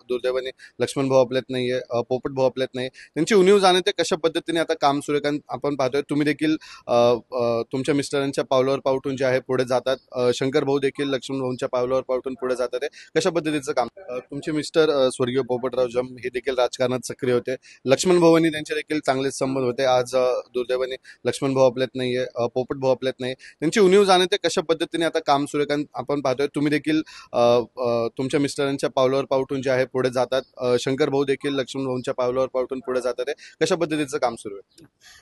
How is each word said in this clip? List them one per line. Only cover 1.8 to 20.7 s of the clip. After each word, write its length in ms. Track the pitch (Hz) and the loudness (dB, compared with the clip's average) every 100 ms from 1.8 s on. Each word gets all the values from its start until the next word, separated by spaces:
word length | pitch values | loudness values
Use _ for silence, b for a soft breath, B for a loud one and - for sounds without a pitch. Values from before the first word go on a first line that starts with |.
| - | -4
अ, 120 | 120 117 | -4 -2
पोपट 220 | 127 143 | -4 -4
भाऊ 140 | 135 131 | 0 0
आपल्यात 300 | 127 131 127 | 0 -6 -6
नाही. 140 | 127 | -8
त्यांची 460 | - - 147 156 208 | -12 -10 -4 2 6
उणीव 240 | 185 202 | 6 6
जाणवते, 320 | 190 180 190 | 6 4 0
कशा 240 | 190 165 170 | -2 -2 0
पद्धतीने 440 | 165 165 170 165 | 0 -2 -2 -2
आता 140 | 156 | -2
काम 260 | 160 143 143 | 0 2 0
सुरू 180 | 143 147 | -2 -2
आहे? 40 | |
कारण 160 | 147 147 - | -2 -4 -6
आपण 260 | 127 147 143 | -6 -4 -2
पाहतोय 260 | 131 139 | 0 -2
तुम्ही 240 | 139 147 151 | -2 0 0
देखील, 320 | 139 156 156 B B - | 0 -2 -2 B B 0
अ, 80 | 120 120 120 | 4 4 2
अ, 460 | - 131 117 117 117 | -2 -2 0 -2 -2
तुमच्या 240 | 131 131 143 | -4 -2 -2
मिस्टरांच्या 480 | 135 143 139 139 | -2 -2 -2 -4
पावलावर 360 | 131 135 131 139 | 0 2 2 0
पावटून 360 | 135 135 143 127 | 0 0 -2 -2
जे 100 | 135 | 0
आहे 140 | 127 | 0
पुढे 240 | 127 127 127 | 0 -2 2
जातात, 320 | 127 131 131 _ | 0 0 -4 _
अ, 200 | 127 123 | 0 0
शंकर 300 | 120 135 151 | 0 0 0
भाऊ 160 | 139 143 | 0 0
देखील 280 | 139 139 139 | 0 -2 -4
लक्ष्मण 320 | 135 - 135 | -4 -4 -6
भाऊंच्या 300 | 127 127 135 | -4 -4 -4
पावलावर 320 | 127 123 131 | -2 0 -2
पावटून 320 | 123 127 131 | -2 -4 -4
पुढे 220 | 127 127 123 | -6 -4 -2
जातात 240 | 120 123 | -4 -4
आहे. 380 | 143 - - 160 | -8 -10 -4 -2
कशा 100 | 180 | 0
पद्धतीचं 440 | 165 156 151 131 | 0 -2 -2 -2
काम? 140 | 139 120 - | -2 -2 -6
अ, 220 | - 123 | -12 -12
तुमचे 320 | - 143 165 | -10 -10 -6
मिस्टर, 380 | 156 139 165 156 | -6 0 2 4
अ, 220 | 143 131 | 4 2
स्वर्गीय 300 | - 123 131 | 2 0 0
पोपटराव 460 | 120 123 127 120 127 | -2 -2 -2 0 0
जम 200 | 120 127 127 | 0 -4 -8
हे 60 | 131 | -8
देखील 260 | 123 139 127 | -6 -2 0
राजकारणात 420 | 120 - 127 127 - | 0 0 -2 -2 -6
सक्रिय 280 | - 123 | -4 0
होते, 220 | 123 123 131 B B 127 | 0 0 -8 B B 0
लक्ष्मण 340 | 131 185 175 | 2 4 6
भाऊंनी 300 | 165 165 165 | 6 6 4
त्यांचे 260 | 151 151 151 | -2 -6 -6
देखील 240 | - 156 147 | -4 -2 0
चांगले 260 | 131 135 | 0 -2
संबंध 340 | - 135 135 123 | -4 -4 -2 -2
होते. 180 | 120 | 0
आज, 320 | 131 127 123 131 | 2 2 2 0
अ, 180 | 127 120 - | 0 0 -4
दुर्दैवाने 420 | 123 123 | -6 -2